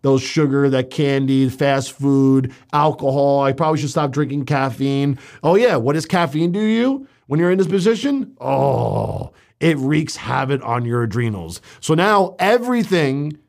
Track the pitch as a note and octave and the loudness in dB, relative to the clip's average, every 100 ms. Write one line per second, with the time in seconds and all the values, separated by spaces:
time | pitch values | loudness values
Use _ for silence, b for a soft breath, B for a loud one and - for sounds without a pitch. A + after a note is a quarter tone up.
0 | C#3 C3+ C3 D#3+ D3 C#3 C#3 C3 C3 - | 2 0 0 -2 0 2 2 0 -4 -2
1 | C#3+ C#3 C3+ C3+ C3 C3 C#3 C3+ B2+ - | -2 0 0 2 0 0 0 0 -4 -4
2 | C#3 C#3 C3+ C3+ C3 B B D3 D#3 D3+ | 0 2 4 2 0 B B 0 0 0
3 | C#3 C#3 C#3 C#3 C#3 C3 D#3+ D3+ C#3 E3 | -2 2 2 2 0 0 0 0 -2 -2
4 | D3 C#3 D3 C#3+ C3 D3 C3+ A#2 C#3 C#3 | -2 -2 -2 -4 -2 -2 -2 -2 -2 0
5 | C#3+ C3+ B B D3+ F#3+ B3 D3+ A#2 D#3 | -2 -4 B B 2 4 4 2 0 -2
6 | D#3 F#3 E3 D3 E3+ F#3+ G#3+ A3+ B3 C4+ | -2 -2 0 0 -2 0 0 2 0 -2
7 | B B - D3+ F3 F#3+ F3 F#3+ F#3+ A3+ | B B -4 0 2 2 2 2 2 0
8 | C#4 C#4 - - B2+ C3+ C#3 A#2+ A#2 A2 | -2 -2 -4 -8 -2 0 2 0 0 -2
9 | G#2+ G2 - b b _ D#3+ D3 C3 D3+ | -4 -6 -10 b b _ 0 0 0 0
10 | D#3 - A2+ C3 C3+ C#3 A2+ A#2+ A#2+ A#2+ | -2 -8 -4 -4 -2 -4 -2 -4 -2 -2
11 | A#2 A2 A#2 G2+ E2 F2+ B B - D#3+ | -2 -2 -4 -6 -10 -14 B B -2 2
12 | G3 G#3 F#3+ - F#3 A#3+ A#3+ A#3+ - F3+ | 4 4 2 0 2 2 2 -2 0 0
13 | C#3+ C#3 D3 D3+ | 0 -2 -6 -10